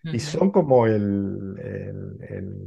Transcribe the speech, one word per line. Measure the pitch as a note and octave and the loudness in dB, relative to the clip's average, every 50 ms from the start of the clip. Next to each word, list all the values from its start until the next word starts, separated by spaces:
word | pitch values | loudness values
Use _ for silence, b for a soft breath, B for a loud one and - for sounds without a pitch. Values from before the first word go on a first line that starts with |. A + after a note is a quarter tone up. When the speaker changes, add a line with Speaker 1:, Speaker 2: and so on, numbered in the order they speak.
| - - | -8 -4
Speaker 1:
y | - A2+ | -4 -4
Speaker 2:
Ujú. | |
Speaker 1:
son | - - - D#3+ F3+ G3 | -4 -2 0 2 2 4
como | G3 G3+ E3+ C#3+ C3 B2 A2+ | 4 2 4 6 6 6 8
el, | A2+ A2 G#2 G2+ G2+ G2+ G2+ G2 G2 F#2+ G2 G2 F#2+ G2 G2 | 6 4 2 2 2 0 0 0 -2 -4 -6 -8 -10 -10 -10
el, | G2+ G2+ G2 G2 G2 G2 G2 G2 G2 F#2+ F#2+ - F#2 F#2+ | -10 -8 -8 -8 -8 -8 -10 -10 -10 -12 -12 -14 -12 -12
el | G2+ F#2+ F#2+ F#2+ G2 G2 F#2+ | -10 -10 -10 -10 -10 -10 -10